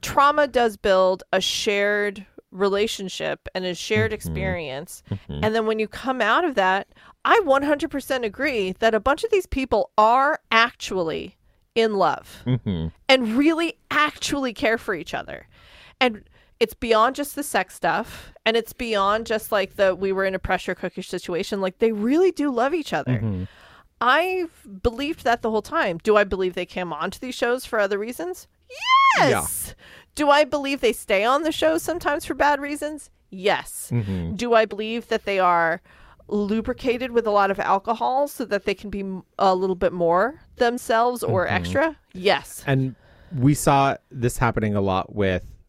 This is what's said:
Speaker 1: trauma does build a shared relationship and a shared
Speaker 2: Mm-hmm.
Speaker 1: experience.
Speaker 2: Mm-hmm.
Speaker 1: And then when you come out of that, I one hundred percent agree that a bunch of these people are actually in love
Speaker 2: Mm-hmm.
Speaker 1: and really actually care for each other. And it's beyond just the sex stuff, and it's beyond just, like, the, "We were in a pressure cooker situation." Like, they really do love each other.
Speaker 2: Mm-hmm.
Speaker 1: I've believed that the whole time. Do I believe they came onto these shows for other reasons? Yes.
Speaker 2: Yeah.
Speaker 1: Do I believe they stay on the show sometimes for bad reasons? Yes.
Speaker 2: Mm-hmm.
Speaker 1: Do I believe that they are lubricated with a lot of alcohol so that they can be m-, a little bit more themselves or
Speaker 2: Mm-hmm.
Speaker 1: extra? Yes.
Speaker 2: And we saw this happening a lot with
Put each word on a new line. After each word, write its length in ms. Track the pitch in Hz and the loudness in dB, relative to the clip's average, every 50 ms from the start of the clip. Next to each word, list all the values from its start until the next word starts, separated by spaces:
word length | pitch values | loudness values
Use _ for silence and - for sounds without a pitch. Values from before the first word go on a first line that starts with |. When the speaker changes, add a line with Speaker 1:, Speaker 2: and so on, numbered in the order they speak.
| - | -8
Speaker 1:
trauma 420 | - - 294 277 285 294 302 294 | -2 2 4 4 4 4 2 0
does 300 | 269 226 247 240 233 208 | 2 2 2 0 0 0
build 460 | - - 214 190 185 185 185 190 185 - _ - | -2 0 2 4 4 4 2 2 -2 -4 _ -2
a 80 | 190 | -2
shared 800 | 185 - - - - 220 202 202 202 208 208 208 208 208 196 208 196 _ _ - _ _ | 0 -2 -4 -2 -2 0 0 2 2 2 0 0 -2 -4 -4 -8 -16 _ _ -20 _ _
relationship 960 | - 185 196 202 196 202 208 220 - - 196 185 - - 160 156 147 - _ - _ | -4 0 0 2 2 2 0 0 -2 -6 -8 -10 -8 -6 -4 -4 -4 -6 _ -10 _
and 100 | 190 185 | -6 -6
a 80 | 180 175 | -6 -6
shared 380 | - - - 220 214 220 220 | -6 -4 -2 0 0 0 0
Speaker 2:
Mm-hmm. 40 | 214 | -2
Speaker 1:
experience. 880 | 202 - 170 160 160 190 190 185 175 160 143 127 139 170 - - - _ - | -6 -8 -8 -6 -4 -4 -4 -4 -4 -6 -8 -8 -10 -10 -12 -16 -20 _ -10
Speaker 2:
Mm-hmm. 300 | 101 98 - - 143 143 156 | -10 -10 -8 -10 -6 -2 -2
Speaker 1:
And 120 | 220 220 | 0 0
then 100 | 226 220 | 0 0
when 140 | 220 220 220 | 0 -2 -2
you 80 | 220 | -4
come 340 | 208 - - - 262 254 254 | -6 -6 -8 -6 -4 -2 0
out 240 | 220 202 233 294 349 | 2 2 2 2 2
of 80 | 330 262 | 0 0
that, 320 | 214 190 185 185 196 - _ _ - - - - _ _ | 2 2 2 2 0 -2 _ _ -20 -20 -20 -20 _ _
I 140 | 262 339 - | 4 4 4
one 220 | 403 285 269 269 277 | 6 4 4 4 4
hundred 260 | 285 302 285 311 302 | 2 0 0 -2 -6
percent 320 | - 277 - - 277 254 240 | -6 -6 -4 -2 -2 -2 -2
agree 480 | 214 185 - 269 311 262 226 190 185 185 _ | -4 -4 -2 -2 0 0 0 -2 -2 -2 _
that 140 | - 226 220 | 2 2 2
a 40 | 220 | 2
bunch 240 | 202 262 277 320 - | 2 2 0 0 0
of 80 | 453 | 0
these 140 | - 381 370 | 0 0 0
people 420 | - - 277 262 - - 208 180 - _ | 0 -4 -4 -2 0 0 0 0 0 _
are 420 | - 214 220 233 254 269 285 311 - _ _ | 4 6 6 6 4 4 2 0 -2 _ _
actually 840 | - 226 226 240 - _ - - 214 185 170 160 156 165 - 180 _ _ _ _ _ _ _ _ _ | 4 4 4 2 0 _ -10 -6 -4 -2 -2 -2 -4 -6 -8 -10 _ _ _ _ _ _ _ _ _
in 200 | 233 226 220 214 | 2 2 2 4
love 480 | 196 180 151 131 - - - - - - | 2 2 2 2 -2 -8 -18 -20 -10 -2
Speaker 2:
Mm-hmm. 420 | 120 127 120 - 110 95 82 80 82 - _ _ - | -2 -2 0 0 -2 -2 -2 -4 -6 -8 _ _ 4
Speaker 1:
and 280 | 262 262 247 214 220 | 4 4 4 0 0
really 360 | 247 285 320 330 311 339 330 - _ _ _ | 2 2 2 2 2 -2 -4 -6 _ _ _
actually 640 | - 302 302 294 - - - - 302 285 269 254 208 | 0 0 0 0 -2 -6 -6 -4 -4 -2 -4 -4 -4
care 240 | - 285 226 226 | -2 0 0 0
for 160 | 233 - - 202 | 0 -2 -6 -6
each 200 | 156 165 - - | -6 -6 -8 -8
other. 320 | - 78 - 71 - - _ _ _ - - - - - - _ _ | -8 -8 -10 -14 -16 -16 _ _ _ -20 -20 -20 -20 -20 -20 _ _
And 220 | 262 247 220 202 - _ _ _ _ _ _ _ | 0 0 0 -4 -16 _ _ _ _ _ _ _
it's 120 | 233 220 - | -2 -2 -2
beyond 440 | _ - 233 226 214 220 254 269 | _ 0 2 4 4 4 2 2
just 180 | - - - - | -2 -8 -8 -6
the 80 | - - | -8 -8
sex 320 | - - 214 185 - - | -2 -2 -2 -2 -2 -8
stuff, 560 | - - 170 156 170 233 - - - - - - - _ | -4 -2 0 0 0 -4 -6 -12 -18 -18 -20 -20 -4 _
and 100 | 220 226 | 0 0
it's 160 | 233 226 - | 0 -2 -4
beyond 540 | - _ 247 233 220 202 196 196 208 226 233 | -10 _ -6 -2 0 0 2 2 0 0 -2
just, 240 | - 226 214 - - | -2 -4 -4 -2 -2
like, 240 | 233 202 190 190 - | 0 0 -2 -2 0
the, 180 | - 202 190 185 | 2 2 2 2
"We 200 | 180 196 190 190 | 0 -2 -2 0
were 100 | 190 190 | 0 0
in 100 | 190 190 | -2 -2
a 60 | 185 | -4
pressure 340 | - - 185 175 - - 180 | -2 -2 -2 -2 -2 -6 -6
cooker 260 | - - 180 _ - | -6 -6 -8 _ -8
situation." 580 | 185 - - 180 - - 180 165 196 - 226 196 | -10 -8 -10 -8 -6 -6 -4 -4 -4 -4 -4 -4
Like, 200 | 196 185 - _ | -4 -4 -2 _
they 120 | 233 226 | 0 0
really 400 | 226 202 208 240 277 330 370 370 | 0 0 0 0 2 4 2 2
do 180 | 349 - 285 294 | 2 0 -4 -2
love 220 | 254 226 240 277 320 | 0 0 0 0 0
each 200 | 349 285 - - | -4 -4 -4 -4
other. 220 | - 139 127 127 113 | -4 -2 -2 -2 -2
Speaker 2:
Mm-hmm. 240 | 107 110 98 90 90 - - - - - - - _ _ _ _ | -2 -4 -4 -4 -6 -10 -12 -20 -20 -20 -20 -20 _ _ _ _
Speaker 1:
I've 800 | 233 240 269 302 349 370 370 370 349 330 _ _ _ 262 196 190 | 2 2 4 2 2 0 -2 -4 -4 -6 _ _ _ -20 -20 -4
believed 440 | _ 240 226 233 285 285 330 - - | _ -4 -2 -2 -6 -6 -6 -4 0
that 160 | 262 - 349 | 0 0 0
the 100 | - 226 | 0 -2
whole 100 | 220 214 | -2 -2
time. 360 | 208 - 294 330 302 208 170 165 _ | -2 -2 -2 -2 0 0 -2 -2 _
Do 120 | 220 208 | 4 4
I 80 | 208 202 | 4 4
believe 300 | 190 202 185 190 185 175 | 2 0 -2 -2 -4 -2
they 120 | 190 180 | -6 -8
came 280 | - - 196 180 175 156 | -6 -6 -6 -6 -6 -6
onto 260 | 147 160 185 190 - | -6 -6 -6 -6 -8
these 160 | - 254 254 | -12 -12 -6
shows 300 | - 269 240 240 262 - | -4 -2 -2 -2 -2 -4
for 140 | - - 220 | -4 -2 0
other 180 | 202 196 208 | 0 0 0
reasons? 500 | 196 208 233 247 - 320 359 359 - - _ _ _ _ _ 494 587 855 988 1047 1077 1077 1077 - | -4 -4 -8 -8 -10 -10 -10 -10 -12 -16 _ _ _ _ _ -16 -10 0 2 4 4 6 4 4
Yes. 480 | - - - 131 98 80 - - - - | 4 4 4 4 2 0 -4 -6 -8 -10
Speaker 2:
Yeah. 60 | - - _ - - - - - _ _ | -12 -14 _ -20 -20 -20 -20 -20 _ _
Speaker 1:
Do 140 | - 302 285 | 0 4 4
I 160 | 285 294 302 | 6 6 4
believe 340 | 254 311 294 277 277 277 269 | 2 0 -2 -2 -2 -4 0
they 140 | - 269 254 | 0 0 0
stay 320 | - - - 214 190 208 | 0 -2 0 0 2 2
on 180 | 233 262 285 330 | 2 2 2 0
the 80 | 311 | -2
show 260 | 311 - - 311 320 | -2 0 0 0 0
sometimes 460 | 339 - - 320 349 - 285 285 330 - | 0 -2 -4 -6 -4 -2 -2 -4 -4 -4
for 80 | - 311 | -8 -2
bad 280 | 254 269 285 294 277 | 0 2 2 2 0
reasons? 480 | 285 285 294 294 302 302 311 285 - - _ _ _ _ | -2 -8 -8 -6 -8 -8 -8 -10 -14 -20 _ _ _ _
Yes. 600 | - 190 180 202 175 135 143 - - - - - | -16 -2 2 2 2 2 0 -8 -14 -14 -8 -4
Speaker 2:
Mm-hmm. 440 | 123 120 107 101 95 90 85 82 - | -2 -2 -2 -2 -4 -4 -4 -4 -4
Speaker 1:
Do 180 | 180 226 240 233 | -4 0 4 4
I 100 | 220 220 | 4 4
believe 440 | 214 214 196 220 220 226 240 220 - | 4 -2 -6 -6 -4 -4 -6 -4 -2
that 160 | 226 214 - | -4 -2 -2
they 140 | 208 202 190 | -2 0 2
are 420 | 185 180 175 170 165 165 165 185 _ _ - - - - - _ - - | 4 4 4 4 2 2 0 -2 _ _ -20 -20 -20 -20 -20 _ -10 -6
lubricated 840 | - 208 208 196 214 226 220 247 247 - - 254 240 247 254 254 | -4 -2 -2 0 -2 -2 -2 -4 -6 -2 -2 -2 -2 0 -2 0
with 160 | 240 233 226 | 0 0 2
a 40 | 220 | 4
lot 200 | 208 202 196 196 | 4 4 4 4
of 80 | 196 196 | 2 -2
alcohol 680 | - - 190 196 - 226 226 220 233 233 262 269 294 | 0 0 0 0 2 -2 -2 -2 -2 -2 0 0 0
so 180 | 277 - - 262 | -2 -2 -8 -6
that 180 | 196 208 196 - | -4 -4 -2 -2
they 80 | - 202 | -2 -4
can 160 | - - 202 | -4 -6 -10
be 100 | 190 202 | -8 -8
m-, 220 | 196 190 190 185 - _ _ | -8 -8 -10 -12 -14 _ _
a 160 | - 196 190 185 | 2 2 4 4
little 200 | 185 190 190 190 | 4 0 -2 0
bit 160 | 180 196 175 | 0 0 -2
more 480 | 170 180 170 165 170 180 202 247 311 - - _ - | 0 2 2 4 4 4 2 0 -2 -8 -20 _ -2
themselves 680 | - 247 233 240 254 - - 240 226 233 247 247 233 - | 0 0 0 0 -2 -2 0 2 2 2 2 0 -2 -4
or 220 | 226 214 190 175 | -2 0 0 0
Speaker 2:
Mm-hmm. 100 | - - | 0 -2
Speaker 1:
extra? 420 | 185 175 85 185 262 311 320 311 _ _ _ _ | -2 -2 -2 0 0 0 0 -2 _ _ _ _
Yes. 500 | 185 180 202 180 135 - - - - - | -2 0 2 2 0 -2 -10 -18 -10 -2
Speaker 2:
And 280 | - 139 135 135 131 120 _ _ _ - - - - 180 | 0 0 0 0 -2 -4 _ _ _ -20 -20 -20 -12 -4
we 180 | 135 120 143 147 | 2 4 4 4
saw 420 | - - 165 143 139 139 135 127 - _ _ | 4 2 2 4 4 4 2 0 -2 _ _
this 260 | - 139 117 120 - | -10 -4 -4 -2 0
happening 380 | - 131 117 - - 107 107 101 | 2 0 2 2 0 -2 0 0
a 60 | 101 | 0
lot 320 | 98 98 92 92 - - - | 0 0 0 -2 -2 -4 -4
with 280 | 104 101 95 92 87 - - - _ _ | -2 0 0 0 -2 -4 -8 -20 _ _